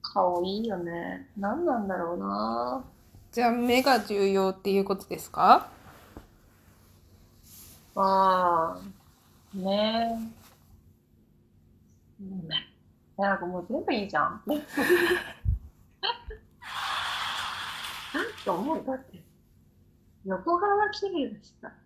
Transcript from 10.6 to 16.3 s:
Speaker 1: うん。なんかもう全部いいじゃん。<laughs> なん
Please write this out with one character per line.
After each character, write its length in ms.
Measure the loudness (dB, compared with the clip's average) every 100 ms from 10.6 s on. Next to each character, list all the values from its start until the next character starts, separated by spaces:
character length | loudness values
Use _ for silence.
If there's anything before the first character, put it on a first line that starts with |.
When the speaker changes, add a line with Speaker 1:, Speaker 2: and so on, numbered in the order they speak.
| _ -20 -20 _ _ _ _ _ _ _ _ _ _ _ _ -18
Speaker 1:
う 20 |
ん。 240 | -12 -10 -6 -8 -8 _ _ _ _ -2
な 180 | 0 0
ん 40 |
か 60 | -2
も 140 | -6
う 60 | -4
全 140 | -4
部 100 | -2
い 100 | -2
い 60 | 0
じ 60 | 0
ゃ 80 |
ん。 180 | 0 -2
<laughs> 40 | -4
な 80 | -4
ん 60 | -4 -2 4 4 4 0 -4 -4 -2 -2 -4 -20 -20 _ -6 -6 -10